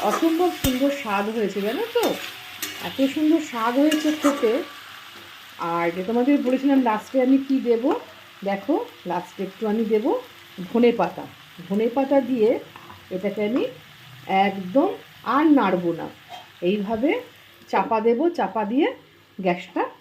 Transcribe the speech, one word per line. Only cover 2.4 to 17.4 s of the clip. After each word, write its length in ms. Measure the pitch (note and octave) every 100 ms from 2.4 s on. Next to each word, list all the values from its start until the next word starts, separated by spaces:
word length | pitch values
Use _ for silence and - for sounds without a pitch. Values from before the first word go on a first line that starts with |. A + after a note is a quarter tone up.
| - - - - F3+
এত 100 | G#3+ C4+ D#4
সুন্দর 240 | D#4 D#4+ D#4
স্বাদ 240 | A#3+ A3+ B3+
হয়েছে 280 | D4+ D4+ D4+ D4+
খেতে। 300 | C#4+ C#4 A3+ C4 - - - - - - - - - - E3+
আর 140 | E3+ E3+ F3+
যে 60 | F3+
তোমাদের 260 | A#3 B3+ C#4+ A#3
বলেছিলাম 340 | C4 C#4 C4+ A#3+
লাস্টে 280 | G#3 - C4+ B3+
আমি 120 | C4+ C4+
কি 80 | C4 A3+
দেব, 160 | A3+ C4+ A#4 - - - - G3
দেখো 280 | G3 - F4+ A#4+ - F#3
লাস্টে 300 | E3+ - - F#3+
একটু 160 | - G#3+
আমি 120 | A3 G#3
দেব 120 | G#3+ B3+ B4 - - - - F3+
ধনে 220 | A#3 A#3+ A#3
পাতা। 260 | E3+ - C#3+ - - - E3
ধনে 200 | G3+ A#3 C#4
পাতা 220 | C4+ C#4 A#3+
দিয়ে 200 | B3+ G#3+ E4+ - - - - - F#3
এটাকে 260 | G3 G3+ G#3
আমি 140 | C4+ B4+ - - - - - - F#3+ G3+
একদম 420 | G3 F3+ C4 F#4 - - - - C4
আর 100 | D#4 C#4
নাড়বো 340 | G3+ F3+ E3+ D#3+
না, 80 | D3+ - - - - - F3
এইভাবে 400 | G#3 G3+ A3+ C#4+ A#4+ - -